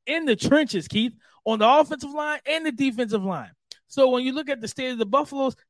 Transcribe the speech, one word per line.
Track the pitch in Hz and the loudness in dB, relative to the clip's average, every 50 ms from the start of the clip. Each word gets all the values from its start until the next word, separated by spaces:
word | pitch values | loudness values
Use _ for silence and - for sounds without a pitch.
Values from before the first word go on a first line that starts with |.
| - | -8
In | 240 294 330 320 | -4 -4 -2 0
the | 285 220 | 0 0
trenches, | - - - 277 302 302 226 - 185 151 | 2 2 4 4 4 4 2 -2 -6 -4
Keith. | - - 208 226 247 - _ _ _ _ _ - | -2 -2 -2 -2 -2 -4 _ _ _ _ _ -4
On | 220 220 214 | -2 2 4
the | 214 226 | 6 6
offensive | 269 302 302 254 302 262 285 277 | 6 6 4 2 0 -10 -10 -10
line | 285 302 294 302 302 285 - | -6 -6 -4 -4 -6 -6 -4
and | 277 302 320 320 | -4 -4 -2 -2
the | 311 | -4
defensive | 247 214 269 269 220 226 247 208 214 208 185 | -2 0 -2 -2 0 -2 -4 -2 -2 -2 -2
line. | 196 180 147 110 92 _ _ _ - - _ _ | -2 -6 -6 -8 -12 _ _ _ -20 -20 _ _
So | _ - 277 269 254 | _ 0 2 4 4
when | 254 247 | 4 2
you | 254 262 | 0 -2
look | 262 294 311 262 | -4 -4 -4 -4
at | 277 240 | -6 -6
the | 220 - | -6 -10
state | - - 262 254 | -8 -6 -6 -4
of | 254 226 | -2 -4
the | 226 | -2
Buffaloes, | 202 214 277 294 - 277 277 269 262 - _ _ _ | 0 0 0 0 0 -4 -2 -2 -2 -4 _ _ _